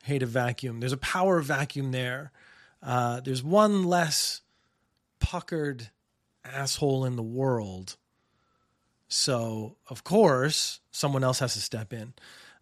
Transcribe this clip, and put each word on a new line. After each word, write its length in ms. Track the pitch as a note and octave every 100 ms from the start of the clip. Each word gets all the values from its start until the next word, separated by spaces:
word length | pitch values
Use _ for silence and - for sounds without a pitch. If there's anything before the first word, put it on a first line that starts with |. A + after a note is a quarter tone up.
hate 200 | - C#3+
a 40 | B2
vacuum. 540 | B2 A#2+ A#2 B2+ A#2
There's 120 | B2+
a 60 | C3+
power 420 | - F#3+ F#3+ F3
vacuum 520 | C#3+ C#3 C#3+ C#3+ C3+
there. 380 | B2+ B2 B2+ D3 - - - - _
Uh, 380 | C3+ B2 A#2+ A#2+
there's 220 | C3 B2+
one 420 | C#3+ G3+ G#3+ G3+
less 580 | F3 F3 D#3+ C#3+ - - _ _ _ _ _ _ _ -
puckered 680 | - F3+ - E3 D3 B2+ A2+ _ _ _ _ _
asshole 600 | - C3+ C#3 - D3 C3 B2+
in 100 | B2
the 60 |
world. 760 | A2+ B2 C3+ A#2+ G#2 F#2 F#2+ - _ _ _ _ _ _ _ _ _ _ -
So, 680 | - - B2 A2+ A2 A2 - -
of 160 | A#2
course, 760 | - G3+ F#3+ B2+ C#3+ - - - _
someone 340 | - D3 C3+
else 140 | C3 B2+
has 160 | B2+
to 60 | G#2
step 320 | - A2+ G#2
in. 180 | A#2 A2 - - - - -